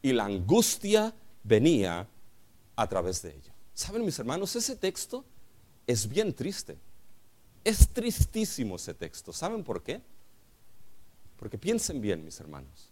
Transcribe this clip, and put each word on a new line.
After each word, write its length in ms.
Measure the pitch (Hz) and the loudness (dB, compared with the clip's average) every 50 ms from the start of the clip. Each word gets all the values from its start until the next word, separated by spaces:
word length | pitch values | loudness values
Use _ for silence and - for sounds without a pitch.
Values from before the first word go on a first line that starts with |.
| - | 4
Y 80 | 135 | 4
la 120 | 131 117 104 | 4 4 2
angustia 880 | 101 101 95 90 98 165 233 226 - - - - 202 208 214 214 226 226 - - - - - - | 2 0 -2 4 6 6 6 6 4 2 -2 0 4 4 4 4 2 -4 -10 -20 -20 -20 -14 4
venía 640 | 107 110 107 123 160 170 120 98 90 85 87 95 - - - - - - - - - - - - - - | 6 6 8 8 8 6 6 4 2 0 -4 -6 -10 -14 -18 -18 -18 -18 -20 -20 -20 -20 -20 -20 -12 -4
a 140 | - 110 - | -2 -2 0
través 340 | 98 95 87 90 90 - | 0 0 0 0 -2 -4
de 80 | - 85 | -6 -10
ello. 220 | 71 69 - - - - - - | -14 -14 -18 -18 -18 -16 -16 -14
¿Saben, 320 | - - - - 196 226 233 | -10 -8 -8 -4 -2 -2 0
mis 140 | 190 - - | 0 -2 -2
hermanos? 380 | 120 117 139 175 196 185 - | -4 -4 -2 -2 -2 -4 -2
Ese 180 | 240 226 - 262 | -4 -4 -4 -4
texto 500 | 202 - 190 190 - - - - 254 277 - - - - - - - - - - - - | -2 -2 -2 -2 -4 -8 -8 -8 -10 -10 -12 -18 -18 -18 -20 -20 -20 -20 -20 -20 -12 -2
es 220 | - 123 107 98 107 | 0 0 0 0 0
bien 240 | 120 180 220 196 | 0 2 2 0
triste. 440 | 131 - - 175 202 - - - 76 - - - - - - - - - - - - - - - - - | 0 -2 -4 -4 -4 -6 -10 -12 -14 -14 -14 -16 -16 -16 -16 -16 -18 -18 -20 -20 -20 -20 -20 -20 -20 -2
Es 240 | - 220 220 - - | 0 0 8 8 8
tristísimo 880 | - - 254 226 240 - - - - - 220 220 - - - 123 104 92 | 8 8 0 0 0 2 2 2 2 4 0 0 0 0 -4 -2 -4 -4
ese 200 | 85 - - 82 | -6 -6 -8 -8
texto. 380 | - 87 78 - - - - | -6 -8 -8 -8 -12 -14 -12
¿Saben 300 | 85 - 160 185 233 220 | -10 -6 -6 -4 -4 -6
por 180 | 165 - 107 87 - | -4 -4 -6 -6 -4
qué? 160 | - 147 240 - - - - - - - - _ _ - _ - - - - - - - - - - - - - - - - | -6 -8 -8 -10 -16 -18 -18 -18 -20 -20 -20 _ _ -20 _ -20 -18 -16 -14 -12 -12 -12 -12 -14 -16 -18 -18 -18 -18 -16 -12
Porque 180 | - 104 - | -12 -10 -10
piensen 440 | 104 - 180 233 220 - - 165 135 | -4 0 0 0 0 0 -2 -4 -2
bien, 240 | 104 104 92 80 78 | 0 -2 -2 -2 -4
mis 160 | 80 - - | -12 -14 -14
hermanos. 480 | 76 76 73 69 69 67 - - - - | -14 -14 -12 -14 -14 -16 -18 -20 -20 -20